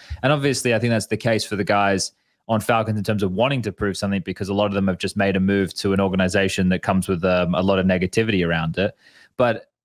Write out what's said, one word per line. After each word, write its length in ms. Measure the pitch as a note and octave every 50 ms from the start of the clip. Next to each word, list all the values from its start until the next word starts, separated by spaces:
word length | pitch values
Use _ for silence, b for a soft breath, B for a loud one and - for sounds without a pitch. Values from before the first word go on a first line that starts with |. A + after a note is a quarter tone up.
| B B B B B
And 100 | C3+ D3+
obviously, 420 | C#3+ C#3 C#3+ B2 - - B2 A2+
I 40 | G#2+
think 120 | A#2+ A#2+
that's 160 | A#2 G#2+ G2
the 80 | - A2
case 300 | - - A#2 A2+ G#2 -
for 100 | - G#2+
the 80 | G2 G2+
guys – 480 | F2 G#2 G2+ G2+ G2 G2 F#2+ - - _ _ _ _ _ _ _ -
on 100 | A2+ G#2+
Falcons 380 | - - A#2+ A2+ G#2+ A2 G#2+
in 60 | G#2+ F#2+
terms 180 | A2+ G#2+ G2+ G#2
of 80 | F#2
wanting 300 | F#2 G2 A#2+ C#3 C#3 B2+
to 100 | G#2 G#2
prove 240 | F2+ - G#2 G2+ F2+
something, 260 | - G#2 G2 G2+ G2 E2+
because 240 | G2 F2+ - G2 F#2+
a 40 | G2
lot 120 | G2+ G#2
of 80 | G2+ G2
them 160 | G2+ G2 F#2+
have 80 | F2+
just 180 | - - F#2 -
made 220 | G2+ G2 G2 F#2
a 20 | F#2+
move 340 | F#2+ G2 G2 G2 F#2+ E2+ -
to 180 | - - G2 F#2+
an 80 | F#2+
organization 640 | G2 F#2+ F#2 F#2 F#2 F2 G2 G2+ G2 F#2+ - G2 F#2
that 120 | F2+ F#2 F2+
comes 260 | - G#2 F#2+ F#2 F2
with, 160 | - F#2+ E2 F2+
um, 320 | F#2 F2+ F2+ F2+ E2+ F2
a 60 | E2
lot 180 | F#2 G2 G2 F#2+
of 60 | F#2
negativity 600 | F#2+ F#2 F2 F#2 F2+ - A2+ A2+ A2+ G#2 F#2 E2+
around 320 | E2+ E2 E2 D#2+ D#2+ -
it. 160 | - F#2+ - - b b b b b b b b
But 340 | - B2 A#2+ A2 - - _ _ _